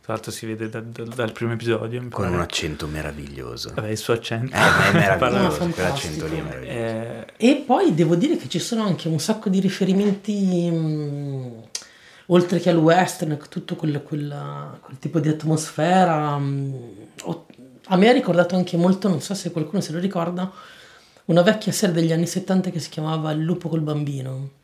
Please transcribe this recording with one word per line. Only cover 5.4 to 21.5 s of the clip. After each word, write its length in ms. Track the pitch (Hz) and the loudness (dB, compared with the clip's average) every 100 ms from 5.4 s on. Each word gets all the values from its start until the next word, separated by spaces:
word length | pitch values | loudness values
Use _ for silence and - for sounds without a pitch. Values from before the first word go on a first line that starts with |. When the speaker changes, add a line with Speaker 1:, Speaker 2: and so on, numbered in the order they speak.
| 185 - 175 | 2 0 -2
Speaker 3:
No, 40 | |
Speaker 2:
quell'accento 560 | - 90 - 85 78 80 | 0 -2 -2 -4 -6 -4
lì 100 | 80 | -4
è 40 | |
Speaker 3:
fantastico. 260 | - 131 127 | -6 -10 -8
Speaker 2:
meraviglioso. 600 | 123 113 110 117 117 - - | -6 -4 -4 -8 -10 -14 2
Speaker 1:
Eh, 140 | 233 | 4
Speaker 3:
E 40 | 285 - | 4 2
poi 280 | 277 370 | 2 4
devo 200 | 160 160 | 4 4
dire 220 | 170 269 339 | 4 2 0
che 100 | 131 | -2
ci 100 | 180 | -6
sono 260 | - 226 | -2 -2
anche 240 | 208 151 170 | 0 -2 -2
un 100 | 160 | -2
sacco 320 | - 214 214 | 0 -2 2
di 100 | 190 | 2
riferimenti, 1080 | 190 190 190 190 208 196 - 202 196 180 170 | 2 0 2 2 2 0 -4 0 2 2 2
mm, 760 | 165 160 151 147 143 143 135 127 113 110 - - - - - - | 0 0 -2 -4 -6 -6 -6 -8 -14 -14 -16 -16 -20 -20 -20 4
oltre 320 | 175 175 170 | 4 4 2
che 120 | 185 | 4
al 60 | 165 | 6
western, 600 | 156 175 185 - 160 147 - | 6 6 4 0 -4 -4 -6
tutto 260 | - - 175 | -10 -8 -4
quel, 260 | 160 143 | -2 -2
quella, 760 | - 151 147 143 143 143 143 131 | -4 -6 -6 -8 -10 -10 -12 -14
quel 180 | - 131 | -18 -10
tipo 200 | 151 160 | -2 0
di 80 | 151 | 0
atmosfera, 1080 | 156 156 156 - - 160 185 180 156 151 143 | 0 0 0 -2 -2 4 6 6 4 0 0
mm, 340 | 139 139 139 131 120 95 113 - | -2 -2 -4 -8 -12 -16 -20 -14
o-, 220 | - - - - - - - | -8 -8 -10 -20 -20 -20 0
a 80 | 180 | 6
me 120 | 214 | 6
ha 40 | |
ricordato 420 | 262 - 170 175 185 | 6 4 4 4 2
anche 220 | 180 170 | 0 2
molto, 300 | 175 190 208 | 4 4 2
non 120 | 156 | 0
so 140 | - | -2
se 160 | 196 175 | -6 -6
qualcuno 320 | 165 156 196 | -4 -2 -4
se 100 | - | -4
lo 60 | 156 | -4
ricorda, 520 | 190 185 165 180 185 - - - - - _ _ - | -2 -2 -4 -4 -6 -8 -20 -20 -20 -20 _ _ 2
una 160 | 170 | 4
vecchia 300 | 175 | 6